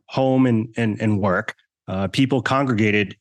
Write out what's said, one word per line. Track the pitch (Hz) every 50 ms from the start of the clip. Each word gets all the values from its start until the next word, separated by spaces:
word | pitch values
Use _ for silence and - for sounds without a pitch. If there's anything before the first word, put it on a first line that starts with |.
| -
home | - - - 131 131 131 131 131
and, | 127 117 110 110 113 113
and, | - 117 110 101 -
and | - 107 107 98
work, | 98 101 90 95 107 - - - _ _ _ _ _ -
uh, | 95 95 98 95
people | - - 135 127 139 127 110
congregated | - 131 135 143 131 120 104 110 107 104 104 104 87 - -